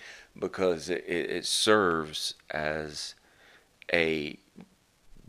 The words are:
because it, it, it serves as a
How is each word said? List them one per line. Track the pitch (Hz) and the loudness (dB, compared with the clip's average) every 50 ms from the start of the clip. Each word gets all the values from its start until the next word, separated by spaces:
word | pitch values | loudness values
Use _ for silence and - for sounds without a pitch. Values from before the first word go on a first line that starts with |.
| - - - - - _ _ | -20 -18 -20 -20 -20 _ _
because | - 101 92 - 98 95 92 85 80 71 87 | -6 -6 -6 0 2 2 2 2 0 -2 -4
it, | 87 - - | -4 -4 -2
it, | 95 87 85 62 50 | -2 -2 -2 -2 -2
it | - 87 - | -4 -4 -2
serves | - - - - 110 107 107 98 87 82 80 78 78 76 - - - - - _ - | -2 0 2 4 6 6 6 6 4 2 2 -2 -4 -6 -6 -6 -6 -8 -10 _ -8
as | - 76 76 76 78 78 78 73 73 - - - - - _ _ _ _ - - - - _ _ _ _ - - | -4 -2 -2 -2 -2 -2 -4 -6 -8 -10 -10 -10 -12 -16 _ _ _ _ -20 -20 -20 -20 _ _ _ _ -2 2
a | 87 85 82 80 80 76 73 67 - - _ _ _ - - - _ _ _ _ _ _ _ - - - - | 4 4 4 4 2 0 -2 -6 -8 -12 _ _ _ -20 -20 -20 _ _ _ _ _ _ _ -20 -20 -20 -20